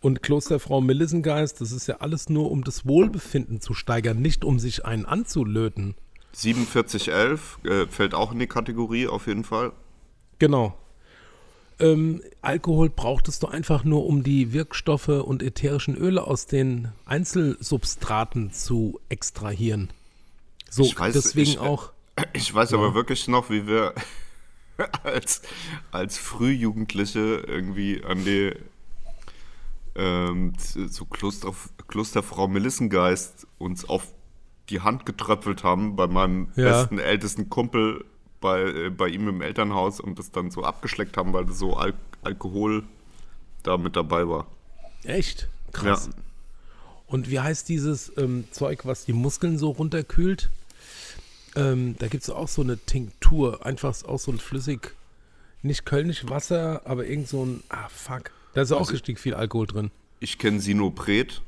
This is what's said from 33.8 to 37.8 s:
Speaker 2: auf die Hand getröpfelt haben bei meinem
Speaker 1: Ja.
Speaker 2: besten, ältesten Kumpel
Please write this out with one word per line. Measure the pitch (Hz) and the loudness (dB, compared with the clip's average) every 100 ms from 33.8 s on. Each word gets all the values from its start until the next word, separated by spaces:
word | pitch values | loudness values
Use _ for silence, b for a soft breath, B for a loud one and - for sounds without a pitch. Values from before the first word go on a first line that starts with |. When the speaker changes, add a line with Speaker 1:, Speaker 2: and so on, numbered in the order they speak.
| - | -2
Speaker 2:
auf | - - - - - - - - | -4 -4 -16 -20 -20 -20 -20 -8
die | 98 | -2
Hand | 98 127 - | 0 0 -4
getröpfelt | - - 104 - 92 | -8 0 0 0 -2
haben | 95 90 107 98 | 2 2 0 0
bei | 90 | 2
meinem | 92 95 92 90 - | 4 4 2 -2 2
Speaker 1:
Ja. | 127 120 | 4 6
Speaker 2:
besten, | 123 101 | 4 0
ältesten | 76 104 101 - 101 | 0 0 0 -4 -4
Kumpel | - 120 120 | 0 0 2